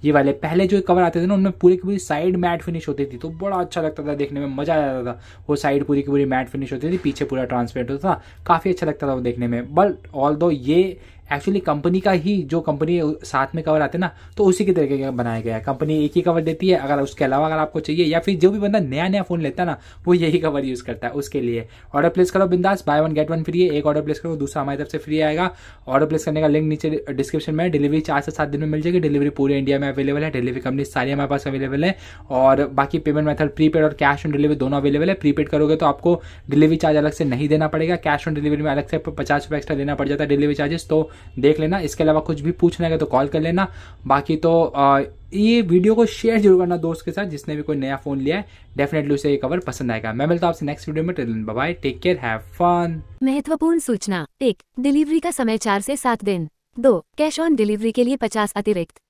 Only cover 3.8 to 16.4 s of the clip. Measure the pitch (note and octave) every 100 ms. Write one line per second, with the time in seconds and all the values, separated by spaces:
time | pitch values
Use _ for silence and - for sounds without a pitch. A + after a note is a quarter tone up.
3.8 | D#3 D#3 D3 C#3+ C#3 C#3 C#3+ C3+ D3 D#3+
4.8 | C#3+ C3 B2 A#2 - - - C#3+ D3 C#3+
5.8 | C#3+ C#3+ C#3 C#3 C#3 C3 B2+ C#3 C3 C3+
6.8 | D3+ F3+ D3 C#3 D3 C3 B2+ B2 A#2+ C3
7.8 | A#2+ C#3 F#3 E3 - - - E3 F#3+ F3+
8.8 | D#3+ D3 C#3+ C3 B2 A#2+ A#2+ A#2+ B2+ D3+
9.8 | G3+ D#3+ - C#3+ C#3 D3 E3+ D3 B2 E3
10.8 | F#3+ F3+ - - - C#3+ G3 G3+ F3 D3
11.8 | F3 F#3 G3+ F#3 E3 G3+ C#3 E3 D#3+ C#3+
12.8 | D#3 F3 D3+ D#3 - C3+ C3+ E3 D#3+ D#3
13.8 | C#3 E3+ F3+ - - - G3 F#3 G3 F3
14.8 | C#3 C#3 C3+ B2 A#2 A2+ A2+ A2+ A2+ C3+
15.8 | D3+ D#3 D3 F3 F3 E3